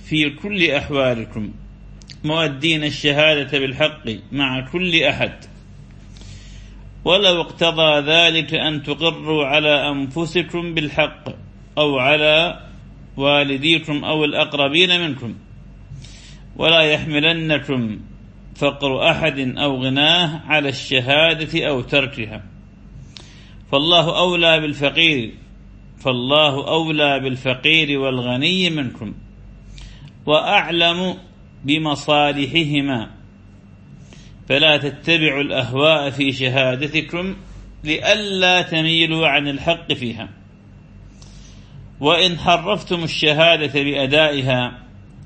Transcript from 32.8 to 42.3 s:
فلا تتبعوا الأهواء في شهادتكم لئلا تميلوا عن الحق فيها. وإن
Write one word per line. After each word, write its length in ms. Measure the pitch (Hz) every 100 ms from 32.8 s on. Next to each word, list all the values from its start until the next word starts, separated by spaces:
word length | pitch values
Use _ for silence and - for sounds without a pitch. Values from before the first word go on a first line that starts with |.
| 139 127 107 - - - - - - - - - - - - - -
فلا 280 | 135 156 147
تتبعوا 640 | 139 131 - 165 156 135
الأهواء 680 | 143 127 120 127 151 156 143
في 220 | 120 139
شهادتكم 1040 | 127 131 127 131 127 147 147 - 170 185 190 - - - -
لئلا 760 | 147 156 - 214 208 190 185 180
تميلوا 680 | 165 165 160 165 165 160 160
عن 200 | 143 143
الحق 460 | 139 160 165 -
فيها. 360 | 147 123 113 110 - - - - - - - - - - - - - - - - -
وإن 380 | 139 170 180